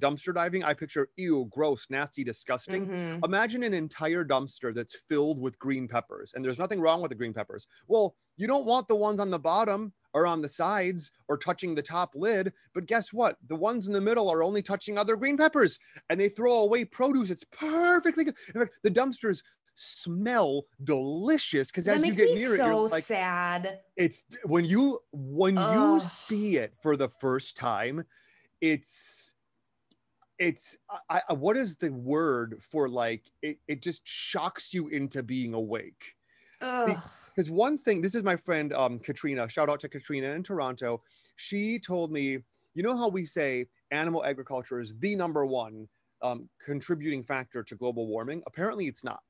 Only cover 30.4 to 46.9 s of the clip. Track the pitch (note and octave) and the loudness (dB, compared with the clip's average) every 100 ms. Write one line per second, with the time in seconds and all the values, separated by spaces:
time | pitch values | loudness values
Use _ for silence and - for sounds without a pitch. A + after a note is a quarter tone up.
30.4 | F3 - - - - G3+ - E3+ - D3 | -2 -2 -10 -12 -14 -14 -2 -2 0 0
31.4 | E3+ B3 A3+ D#3 D#3+ B2+ B2 D3+ E3 B2 | 2 2 0 -2 -4 -4 -2 0 2 0
32.4 | A#2 A2 - D#3 C3 B2 A#2 A2+ _ - | -2 -10 -6 -2 0 0 -2 -4 _ -10
33.4 | D3+ D3 - C#3+ F3 D#3 - - - F3+ | -8 -8 -8 -6 -6 -8 -8 -8 -4 -2
34.4 | E3+ - - F#3 D3+ D3 C#3 C3+ A#2 B2+ | -4 -6 -6 -6 -4 -4 -4 -6 -4 -4
35.4 | A#2 A2+ A2 A2+ F#2+ _ - _ _ _ | -4 -4 -4 -6 -8 _ -20 _ _ _
36.4 | _ - B3+ B3+ A3+ F3+ - - - - | _ -10 -4 0 0 0 -6 -20 -8 -4
37.4 | D#3+ E3+ B3+ D4+ A#3+ F#3 F#3+ A3+ G3 E3+ | 0 2 2 2 2 2 2 0 0 0
38.4 | - D#3+ D3 C3+ B2+ A#2+ - C#3 D3+ C3 | 0 0 0 2 0 0 -6 -4 -2 -2
39.4 | A#2 D#3 D3 D3 C#3+ C#3 - C#3 C3+ D#3 | -2 0 0 0 -4 -12 -6 -4 -4 -6
40.4 | F#3 F#3 C3 B2 A#2+ A#2 _ _ _ - | -6 -4 -4 -4 -4 -4 _ _ _ -14
41.4 | - G3+ G#3+ A#3 - F3+ E3 D3 C#3 C3 | -6 -4 -2 -4 -4 -4 -2 -2 -2 -4
42.4 | - _ _ D#3+ G#3+ B3 A#3 F#3+ E3 F3 | -8 _ _ -4 -2 0 0 -2 -4 -2
43.4 | C#3+ B2+ B2 _ - D3 E3 E3 C#3+ C3+ | 0 -2 -6 _ -6 -2 0 0 -2 -4
44.4 | B2+ C3 B2 B2 A2 A2 G3 G3+ E3+ D3+ | -6 -8 -6 -8 -8 -4 -2 -2 0 0
45.4 | C3+ B2+ A2 A2 G#2+ _ _ - B2 A#2+ | 0 -2 -4 -10 -18 _ _ -6 -4 -4
46.4 | A#2+ _ - C#3+ - | -10 _ -8 -6 -4